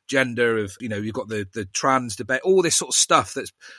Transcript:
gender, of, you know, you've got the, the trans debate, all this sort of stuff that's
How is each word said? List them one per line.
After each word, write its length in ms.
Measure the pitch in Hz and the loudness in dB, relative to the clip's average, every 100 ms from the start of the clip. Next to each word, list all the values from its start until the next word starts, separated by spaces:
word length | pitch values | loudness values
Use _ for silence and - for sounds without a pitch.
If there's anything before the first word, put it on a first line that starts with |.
| - | -4
gender, 500 | 135 127 117 120 113 | 0 0 2 2 2
of, 200 | 101 - | -2 -6
you 100 | 120 | -8
know, 80 | 104 | -6
you've 160 | 107 | -4
got 140 | 107 104 | -6 -6
the, 200 | 107 98 | -6 -6
the 120 | 113 98 | -8 -8
trans 500 | - 139 131 123 - | -2 0 0 -2 -8
debate, 260 | 110 131 | -4 -2
all 180 | 180 190 | 2 4
this 140 | 165 - | 4 2
sort 140 | 139 | 0
of 60 | - | 0
stuff 380 | - 160 104 | 4 4 2
that's 180 | 135 101 - - | -4 -10 -14 -20